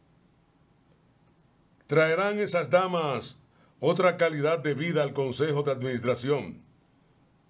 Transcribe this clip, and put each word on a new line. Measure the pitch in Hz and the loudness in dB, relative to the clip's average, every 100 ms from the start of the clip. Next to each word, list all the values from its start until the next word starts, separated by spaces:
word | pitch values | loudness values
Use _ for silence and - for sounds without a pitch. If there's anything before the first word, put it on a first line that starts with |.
| _ _ _ _ _ _ _ _ _ _ _ _ _ _ _ _ _ _ - | _ _ _ _ _ _ _ _ _ _ _ _ _ _ _ _ _ _ -2
¿Traerán | 147 160 165 202 208 | 2 4 2 0 -2
esas | 202 170 139 | -2 -2 2
damas | 180 185 175 151 120 - - _ _ _ _ | 2 4 0 -2 -4 -6 -12 _ _ _ _
otra | 139 143 185 170 | 0 2 2 4
calidad | 165 151 147 165 | 0 2 0 0
de | 147 | -2
vida | 143 170 151 | -2 -2 0
al | 139 | 0
Consejo | 139 135 123 156 147 | -2 -4 -2 0 0
de | 147 | -2
Administración? | 127 127 120 120 120 127 143 101 - - _ _ _ _ _ _ _ | -2 -4 -2 -2 -2 0 -2 -4 -12 -20 _ _ _ _ _ _ _